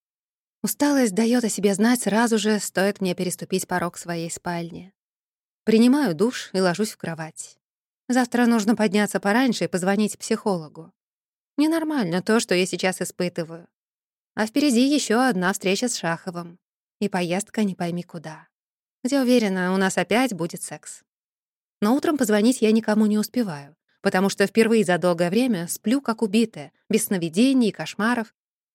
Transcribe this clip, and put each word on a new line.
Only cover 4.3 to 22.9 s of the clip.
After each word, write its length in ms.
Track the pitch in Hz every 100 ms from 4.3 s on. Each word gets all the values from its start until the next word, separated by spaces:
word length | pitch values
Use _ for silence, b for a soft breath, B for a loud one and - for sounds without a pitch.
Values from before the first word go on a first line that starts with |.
спальни. 640 | - - 170 170 165 185 _ _ _ _ _ _ _ -
Принимаю 500 | 220 240 285 262 156
душ 340 | 220 - -
и 80 | 185
ложусь 320 | 185 170 214
в 40 | -
кровать. 600 | 170 160 160 - - - _ _ _ _ -
Завтра 380 | 247 247 240 240
нужно 320 | 233 202 202
подняться 420 | 214 202 202 190
пораньше 460 | 196 214 262 - 170
и 20 |
позвонить 500 | 180 185 202 208 -
психологу. 760 | - 220 214 180 156 160 165 _ _ _ _ _ _ -
Ненормально 640 | 311 330 311 294 185 180
то, 180 | 180 226
что 160 | 226 180
я 100 | 185
сейчас 360 | 180 185 185
испытываю. 640 | 180 - 180 175 160 165 175 _ _ _ _ _ _
А 140 | - 220
впереди 400 | 294 294 233 269
ещё 320 | 294 - 220
одна 320 | 254 185 180
встреча 380 | 196 190 190 247
с 80 | -
Шаховым. 640 | 170 165 - 175 170 170 _ _ _ -
И 80 | 202
поездка 560 | 185 175 180 - - 208
не 100 | 180
пойми 280 | 175 175
куда, 440 | 175 175 156 156 - _ _ _ _ _
где, 160 | 254 277
уверена, 540 | 247 247 214 185 180
у 40 | 190
нас 200 | 190 190
опять 360 | 180 214 262
будет 280 | 175 170 180
секс. 420 | - 151 - - _ _ _ _ _ _ _ -
Но 120 | 208
утром 240 | 277 349 302
позвонить 440 | 226 208 220 254
я 100 | 214
никому 340 | 220 220